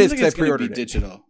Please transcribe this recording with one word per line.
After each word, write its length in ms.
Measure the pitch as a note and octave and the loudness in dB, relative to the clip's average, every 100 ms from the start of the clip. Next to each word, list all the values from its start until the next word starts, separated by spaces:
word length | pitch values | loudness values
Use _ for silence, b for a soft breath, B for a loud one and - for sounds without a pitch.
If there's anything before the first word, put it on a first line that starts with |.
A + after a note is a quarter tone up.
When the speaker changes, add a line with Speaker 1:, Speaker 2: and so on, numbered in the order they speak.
| F#3 | 6
Speaker 1:
is, 40 | |
Speaker 2:
like 80 | C4 | 4
Speaker 1:
'cause 60 | E3 | 0
Speaker 2:
it's 60 | |
Speaker 1:
I 40 | - | 0
Speaker 2:
gonna 60 | |
be 120 | D#3 C3+ | -2 -2
Speaker 1:
pre-ordered 140 | A#2+ | -4
it. 20 | |
Speaker 2:
digital. 500 | A#2+ A#2+ - - - | -8 -6 -4 -6 -8